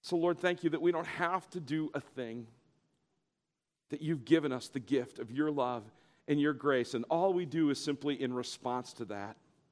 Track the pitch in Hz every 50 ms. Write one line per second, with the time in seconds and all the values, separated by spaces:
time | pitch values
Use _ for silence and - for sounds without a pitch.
0 | _ - 180 170 165 175 170 - - 180 180 175 - 160 151 - 160 175 175 160
1 | 170 160 - - 175 170 185 185 - - - 180 156 123 147 160 156 151 - 143
2 | - - - 135 123 113 113 120 117 113 117 _ _ _ _ _ _ _ _ _
3 | _ _ _ _ _ _ _ _ _ _ _ _ _ _ _ _ _ _ 147 147
4 | 160 156 165 139 117 - 165 165 147 143 127 123 - - - 139 113 - 139 131
5 | 123 - - - 120 110 117 135 151 156 147 143 127 123 123 120 104 107 - _
6 | _ _ _ _ _ - 147 147 143 147 147 120 - 147 139 127 120 - - 117
7 | 117 - 151 165 180 196 185 175 180 147 123 165 160 147 139 - - 151 143 139
8 | - 147 143 120 135 123 127 123 120 - - - - 127 123 123 123 - - -
9 | 120 95 104 101 101 104 110 _ _ _ _ _ _ _